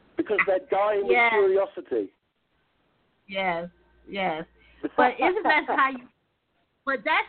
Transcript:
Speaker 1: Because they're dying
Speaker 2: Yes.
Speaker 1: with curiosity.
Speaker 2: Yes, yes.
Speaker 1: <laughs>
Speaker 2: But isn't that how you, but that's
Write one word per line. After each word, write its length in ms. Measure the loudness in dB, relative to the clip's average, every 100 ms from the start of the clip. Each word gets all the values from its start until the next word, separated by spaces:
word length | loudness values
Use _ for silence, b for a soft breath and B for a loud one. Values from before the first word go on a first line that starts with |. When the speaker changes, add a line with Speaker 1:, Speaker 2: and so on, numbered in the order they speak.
| _ -6
Speaker 1:
Because 240 | 0 0 2
they're 200 | 0 0
dying 360 | 0 0 0 2
Speaker 2:
Yes. 260 | 2 2
Speaker 1:
with 60 | 4 4
curiosity. 600 | 2 0 -6 -6 -4 -4 _ _ _ _ _ _ _ _ _ _ _ -10
Speaker 2:
Yes, 400 | -4 -2 -2 -6 -14 _ _ -10
yes. 360 | -4 -4 -4 -10 b b b
Speaker 1:
<laughs> 140 | -4 2
Speaker 2:
But 180 | 2
isn't 280 | 2 0 0
that 200 | 2 2 0
how 220 | 0 0
you, 180 | -2 -14 _ _ _ _ _ _ _
but 120 | -6 -4
that's 240 | -2 -2